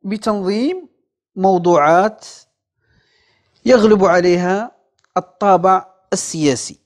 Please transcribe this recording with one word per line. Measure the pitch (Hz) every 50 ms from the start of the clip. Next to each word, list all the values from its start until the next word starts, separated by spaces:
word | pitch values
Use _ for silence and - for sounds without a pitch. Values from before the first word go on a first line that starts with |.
| _
بتنظيم | 190 208 214 - 226 208 202 190 180 202 214 247 302 370 370 339 - _ _ _ _ _ _ _ _ _
موضوعات | 190 185 190 190 180 170 175 175 151 143 151 165 175 196 214 208 - - - - - _ _ _ _ _ _ _ _ _ _ _ _ _ _ _ _ _ _ _ _ _ _ _ _ _
يغلب | 233 254 240 208 220 214 202 185
عليها | 185 170 180 175 180 175 175 180 180 190 202 226 254 _ _ _ _ _ _ _ _ _
الطابع | 185 180 _ _ _ 208 202 190 175 170 185 190 185 - _ _ _ _ _ -
السياسي | 190 - - - 165 151 143 131 120 - - - _ _